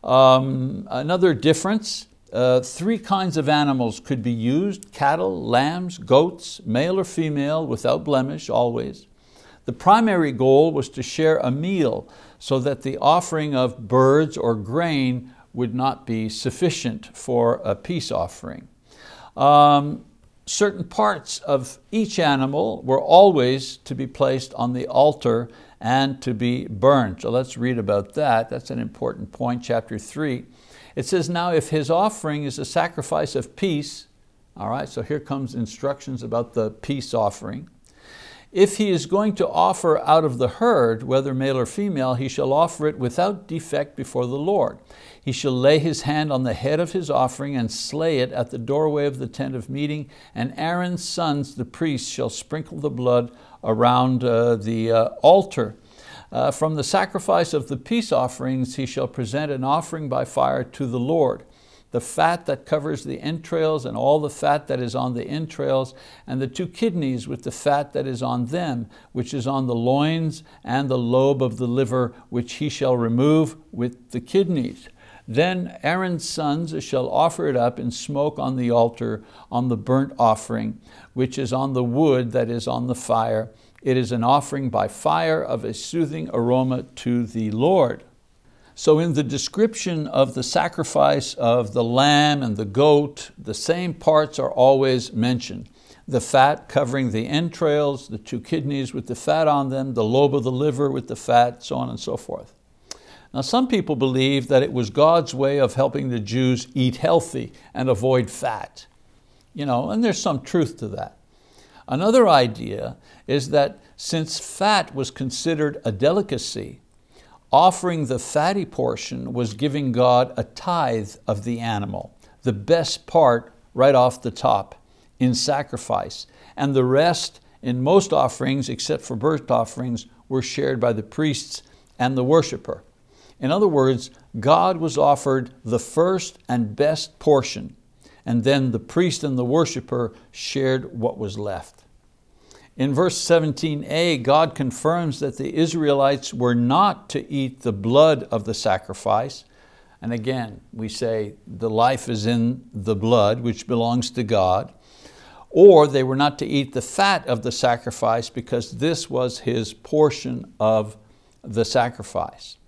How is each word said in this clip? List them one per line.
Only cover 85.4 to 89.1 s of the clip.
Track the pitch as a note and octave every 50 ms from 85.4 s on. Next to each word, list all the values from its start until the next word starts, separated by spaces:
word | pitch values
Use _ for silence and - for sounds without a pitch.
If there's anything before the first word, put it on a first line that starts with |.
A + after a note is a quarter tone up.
of | - - B2 A2+ A2
a | A2 A2
soothing | - - - - E3+ E3 C#3 D3+ D#3+ - - -
aroma | A#2 A#2 A#2+ B2 C3 C3 C3 B2+ B2+ B2 - _
to | - - B2 A#2+ A#2+ A#2+
the | G#2 - A2+ A2 G#2+
Lord." | G#2 A2 C3 E3+ F#3+ F#3 - - - - - _ _ _ _ _ _ _ _ _ _ _ _ _ _
So | - - D#3+ D3+
in | D3+ E3+ E3+